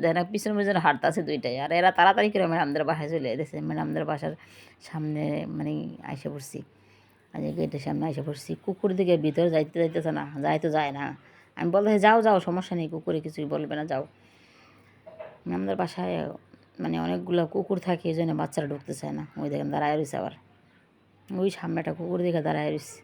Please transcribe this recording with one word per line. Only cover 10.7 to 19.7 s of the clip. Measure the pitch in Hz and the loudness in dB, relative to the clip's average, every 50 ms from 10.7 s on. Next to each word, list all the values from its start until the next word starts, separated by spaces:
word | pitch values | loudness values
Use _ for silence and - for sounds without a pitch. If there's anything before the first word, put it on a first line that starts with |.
যায় | 151 156 147 143 | 2 2 0 0
না। | 139 139 143 139 139 - - - - - - _ - | -2 -4 -6 -6 -6 -10 -14 -20 -20 -20 -20 _ -8
আমি | - 170 170 | -2 -2 4
বলতেছি, | 180 202 202 214 214 202 | 4 4 6 6 4 8
"যাও | 196 214 226 233 | 8 8 8 8
যাও, | 220 220 202 180 | 8 6 6 6
সমস্যা | - 180 175 185 180 - 180 | 4 2 -2 -2 -2 -2 -4
নেই, | 170 160 156 | -4 -4 -4
কুকুরে | 165 156 - 175 160 156 | -6 -6 -4 -2 -2 -2
কিছুই | 156 160 156 160 147 | -2 -6 -6 -6 -4
বলবে | 143 151 151 151 143 - | -4 -2 -4 -2 -4 -4
না, | 151 156 | -6 -4
যাও।" | 160 139 131 143 - _ _ _ - - - - _ - - - - - - _ _ _ _ - - - - - - - - - | -2 -2 -4 -4 -6 _ _ _ -20 -20 -20 -20 _ -20 -20 -20 -20 -20 -20 _ _ _ _ -20 -20 -16 -16 -16 -16 -16 -12 -8
ম্যাডামদের | 175 175 185 190 196 190 | -6 -4 -2 -2 -2 -2
বাসায় | 190 180 170 - 185 180 180 175 160 147 139 - - _ _ - _ _ _ _ - | -2 -2 -4 -4 -6 -4 -4 -2 -4 -4 -6 -8 -12 _ _ -20 _ _ _ _ -8
মানে | 175 165 165 165 | -4 -4 -2 -2
অনেকগুলো | 165 170 180 180 180 180 175 175 165 | -2 -2 -2 -2 -2 0 0 0 0
কুকুর | 160 - 202 175 - 196 175 | 0 -2 -4 -2 -2 -2 -2
থাকে, | - 185 175 165 - 170 | 0 -2 -2 -2 -2 -4
এই | 160 | -2
জন্য | 165 165 160 | 0 0 0
বাচ্চারা | 151 151 156 156 - 165 147 | 0 -2 -2 -2 -2 -4 -4
ঢুকতে | 143 147 143 - 160 147 | -4 -6 -8 -8 -10 -10
চায় | - 156 147 | -8 -8 -8
না। | 151 151 151 - - | -8 -8 -10 -10 -10
ওই | 156 147 143 | -8 -6 -4
দেখেন | 143 147 147 143 | -4 -4 -4 -2